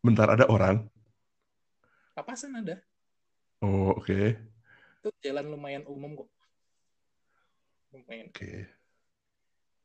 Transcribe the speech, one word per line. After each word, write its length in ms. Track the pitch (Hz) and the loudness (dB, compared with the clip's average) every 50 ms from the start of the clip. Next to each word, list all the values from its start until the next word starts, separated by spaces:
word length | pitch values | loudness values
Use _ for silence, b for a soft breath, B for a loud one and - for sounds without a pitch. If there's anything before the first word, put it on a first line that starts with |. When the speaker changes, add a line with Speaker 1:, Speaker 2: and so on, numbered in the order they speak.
| - | 4
Speaker 1:
Bentar, 240 | 123 113 110 107 - | 4 6 6 6 6
ada 160 | 107 113 131 - 110 | 6 6 6 6 6
orang? 320 | 95 95 95 98 117 110 - _ _ _ _ _ _ _ _ _ _ _ _ _ _ _ _ _ _ _ _ _ _ _ _ - | 4 4 4 2 2 0 -6 _ _ _ _ _ _ _ _ _ _ _ _ _ _ _ _ _ _ _ _ _ _ _ _ -14
Speaker 2:
Papasan 480 | 156 - - 262 240 - 285 262 233 | -14 -12 -12 -12 -14 -12 -12 -10 -10
ada. 160 | 214 165 170 190 _ _ _ _ _ _ _ _ _ _ _ _ _ _ _ - 107 | -8 -8 -10 -10 _ _ _ _ _ _ _ _ _ _ _ _ _ _ _ -4 -2
Speaker 1:
Oh, 320 | 101 98 98 95 95 - | 0 0 2 2 2 0
oke. 400 | - - - 95 98 101 110 117 - - - - _ b b b b b b b b | 0 0 -2 0 2 2 0 0 -2 -8 -20 -20 _ b b b b b b b b
Speaker 2:
Itu 80 | b 208 - _ - | b -10 -10 _ -8
jalan 240 | 139 135 143 143 151 | -8 -6 -6 -8 -10
lumayan 400 | 151 147 143 139 139 139 139 139 | -12 -12 -12 -12 -12 -12 -12 -14
umum 320 | 143 139 139 143 151 139 | -16 -14 -14 -16 -16 -16
kok. 100 | - _ _ _ _ _ _ _ _ _ _ _ _ _ _ _ _ _ _ _ _ _ _ _ _ _ _ _ _ _ _ _ _ _ 135 | -20 _ _ _ _ _ _ _ _ _ _ _ _ _ _ _ _ _ _ _ _ _ _ _ _ _ _ _ _ _ _ _ _ _ _
Lumayan. 320 | 131 123 - 117 113 110 - | -20 _ -18 -18 -18 -18 -20
Speaker 1:
Oke. 400 | - - 107 - 90 98 98 - _ _ _ _ _ _ _ _ _ _ _ _ _ _ _ _ _ _ _ _ _ _ | -18 -18 -16 -16 -16 -16 -18 -18 _ _ _ _ _ _ _ _ _ _ _ _ _ _ _ _ _ _ _ _ _ _